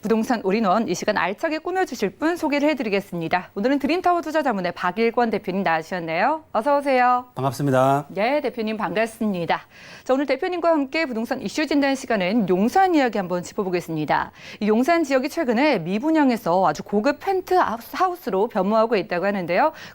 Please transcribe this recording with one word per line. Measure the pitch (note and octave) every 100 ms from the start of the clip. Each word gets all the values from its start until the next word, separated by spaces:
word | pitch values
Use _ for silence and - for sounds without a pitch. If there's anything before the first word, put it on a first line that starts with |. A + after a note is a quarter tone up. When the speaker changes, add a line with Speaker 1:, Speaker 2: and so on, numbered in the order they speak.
| -
Speaker 1:
부동산 | A3+ A3 A3+
올인원, | - G3+ G#3 G3 A#3
이 |
시간 | F3+ - G3
알차게 | E3+ G#3 E4 D#4
꾸며주실 | F4+ F#4 F#4 B3 G3 -
분 | D4+
소개를 | F4 D#4 C#4+ D4
해드리겠습니다. | D4+ A3+ G3 F#3+ F3 D#3+ F3+ F#3
오늘은 | - A3 C#4+
드림타워 | C4+ E4+ F4+ F4
투자자문의 | D#4+ D#4 C#4 G3+ F3
박일권 | - F3+ F3+ A3+ A#3 A#3+
대표님 | G3+ - F#3
나와주셨네요. | F3 E3 D#3+ F#3 E3 D#3+ A3+ D#4 -
어서 | G#3 A3+ C#4+
오세요. | C#4 B3+ B3 B3 B3
Speaker 2:
반갑습니다. | - C3 C3 C#3+ C3 C3 C#3 D3
Speaker 1:
네, | E3+ A3 D4
대표님 | C#4 - A3 A3
반갑습니다. | A3 F#3 A3+ - G#3+ F3+ E3 F3 - - - -
자, | -
오늘 | C4+
대표님과 | C#4 C4 F#4 F4+ E4+
함께 | D#4+ C4+ D#4+
부동산 | D#4+ A3 A#3 C4
이슈 | G3+ - D#4
진단 | D4 C#4
시간은 | C4+ - A3+ F3+ A#3+ F#3
용산 | F3+ A3 F#4 F#4+
이야기 | D#4+ B3+ G#3+
한번 | F3+ F3+
짚어보겠습니다. | F3 - F#3+ F3 E3+ D#3+ D3+ D#3 C#3 - - -
이 | G#3
용산 | A3 C4+ E4+
지역이 | D#4 C4+ C4+
최근에 | D#4+ C4+ A3+ D4+ A3+
미분양에서 | D#3+ G3+ D4 D#4+ C4+ A3+ E3+ F3+ F3+
아주 | D3+
고급 | - G#3 A3+ C#4+
펜트하우스로 | - F#4+ - F#4 B3 A3+ - C4+ F#4 F4 - F#3+ A3+
변모하고 | G#3 F#3 A3 A3+ A#3+
있다고 | E3+ F3 G3
하는데요. | G3+ E3+ F3+ D4 - -